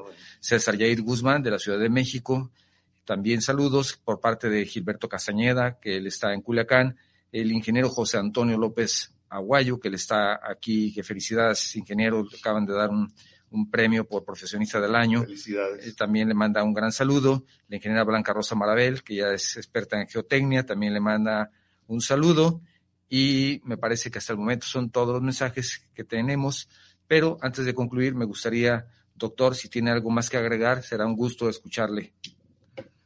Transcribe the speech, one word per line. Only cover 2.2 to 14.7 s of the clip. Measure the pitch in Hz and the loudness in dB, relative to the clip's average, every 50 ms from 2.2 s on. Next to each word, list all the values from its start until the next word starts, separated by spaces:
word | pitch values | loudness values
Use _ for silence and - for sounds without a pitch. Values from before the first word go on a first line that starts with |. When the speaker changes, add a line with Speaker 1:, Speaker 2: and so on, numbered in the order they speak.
| 123 - 131 131 131 127 _ _ _ _ _ _ _ _ _ _ _ | -2 -2 -2 -2 -2 -6 _ _ _ _ _ _ _ _ _ _ _
Speaker 2:
también | - 98 98 98 110 117 113 | -4 -4 0 0 0 0 2
saludos | - 139 135 143 143 139 131 139 135 - - - - | 2 0 2 2 2 4 4 2 2 0 -4 -6 -4
por | - 104 - | -4 -2 0
parte | - 117 113 - - 110 | 0 0 0 0 0 0
de | 107 104 101 | 0 0 0
Gilberto | 101 - 110 90 104 104 - - - | -2 -6 -6 -4 -6 -6 -6 -6 -8
Castañeda, | - - - 214 208 - 117 127 127 127 123 123 123 _ | -6 -6 -4 -2 0 0 2 2 2 2 0 -2 -2 _
que | - 107 95 | -6 -4 -4
él | 95 95 | -4 -4
está | 98 - - 117 101 101 | -6 -6 -4 -2 -2 -2
en | 101 | -2
Culiacán. | - 120 120 117 113 - 131 127 127 131 127 _ _ _ _ _ _ _ | -2 -2 0 0 2 2 2 2 2 0 -2 _ _ _ _ _ _ _
El | - 113 113 110 | -6 -2 -2 0
ingeniero | 113 113 107 110 113 123 131 123 | 0 0 0 0 2 2 2 2
José | - 123 110 - - | 0 -2 -2 -2 -2
Antonio | 104 101 104 107 123 117 117 113 | -2 -2 -2 0 0 0 2 2
López | 110 113 110 113 117 113 104 - - - - _ _ _ - | 0 0 -2 0 -2 -2 -2 -2 -6 -6 -10 _ _ _ -14
Aguayo, | 95 98 95 104 135 139 131 123 127 120 | -10 -8 -2 2 2 2 2 2 0 -2
que | - | -4
él | 101 98 | -6 -6
está | 90 - - 113 107 104 101 107 - - 110 | -6 -4 -2 0 2 2 2 0 -2 -6 -10
aquí, | 95 - - 110 110 110 107 107 104 | -12 -8 -4 -2 0 0 0 -2 -4
que | 104 | -6
felicidades, | 92 - 107 95 - - 113 113 117 113 104 - - - - | -8 -8 -8 -8 -6 -2 0 2 2 2 2 0 -2 -6 -6
ingeniero, | 104 95 - 104 107 113 113 113 110 101 101 | -8 -8 -4 -2 0 2 2 2 0 -2 -4
le | - | -8
acaban | - - 110 107 107 101 | -6 -2 -2 0 0 0
de | 98 101 | 0 0
dar | 101 107 104 | 0 0 0
un, | 104 107 104 101 - - - - _ _ _ _ | 0 0 -2 -2 -6 -14 -20 -20 _ _ _ _
un | - 107 107 107 | -2 -2 -2 0
premio | - 117 113 110 113 113 107 | 2 2 4 4 4 2 0
por | - 104 98 - | -2 -4 -6 -6
profesionista | - 101 - 92 90 104 107 107 104 | -8 -12 -12 -10 -6 -4 -4 -2 0